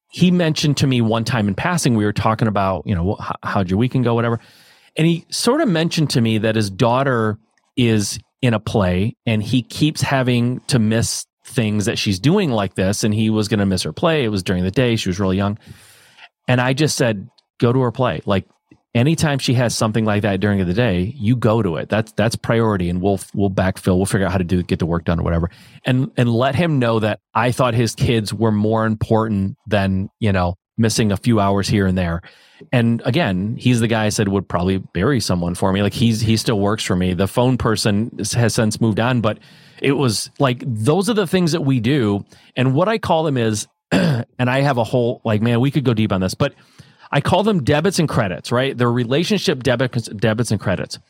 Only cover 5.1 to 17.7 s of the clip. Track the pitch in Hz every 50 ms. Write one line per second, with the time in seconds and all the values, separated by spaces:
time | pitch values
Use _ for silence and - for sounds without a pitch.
5.1 | 170 165 - - - - - 240 254 311 339 233 165 160 165 165 - 170 156 -
6.1 | - 139 117 113 110 107 104 113 107 113 107 98 95 90 127 113 120 127 135 139
7.1 | 127 117 110 107 107 - _ _ _ _ _ _ - - 123 117 110 107 101 -
8.1 | - 113 - _ _ _ - 123 113 104 - - - 113 95 90 90 90 101 -
9.1 | - _ - 120 110 107 104 - 131 127 117 - - - 151 151 151 - - -
10.1 | 143 135 127 127 123 120 120 123 123 113 - - - 120 107 107 113 113 107 -
11.1 | - - - _ _ _ - - - - 113 107 104 107 95 110 - - - 107
12.1 | 98 92 98 143 180 214 196 147 120 107 98 92 - - 95 95 104 - - 110
13.1 | 104 107 110 110 110 107 107 98 117 104 101 98 92 90 - - 82 - 185 170
14.1 | 160 151 127 107 104 95 90 - 95 90 90 95 92 - 127 120 117 110 - 95
15.1 | 87 98 101 95 92 95 98 101 104 - - - - - - - - - - -
16.1 | _ - - - _ _ _ - 127 123 123 127 135 127 156 135 - - 139 117
17.1 | 110 98 95 - _ _ _ _ _ - 123 120